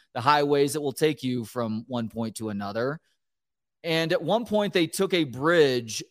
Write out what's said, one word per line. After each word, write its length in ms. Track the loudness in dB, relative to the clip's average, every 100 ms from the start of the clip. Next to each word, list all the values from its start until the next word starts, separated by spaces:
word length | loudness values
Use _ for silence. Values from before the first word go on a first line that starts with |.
| _
the 80 | 0
highways 520 | 4 4 4 4 2
that 80 | 0
will 100 | -4
take 320 | 0 0 0
you 220 | -4 -4
from 400 | -6 -6 -4 -6 -6
one 220 | -6 -6
point 260 | -6 -8 -6
to 120 | -8
another. 520 | -6 -6 -2 -4 -4 _ _ _ _ _ _ _ _
And 280 | -4 -2 0
at 100 | -2
one 220 | 0 -2
point, 280 | 0 -2 0
they 160 | 0 0
took 260 | 0 0
a 80 | 0
bridge 800 | -2 -2 2 6 6 4 -4 -10 -6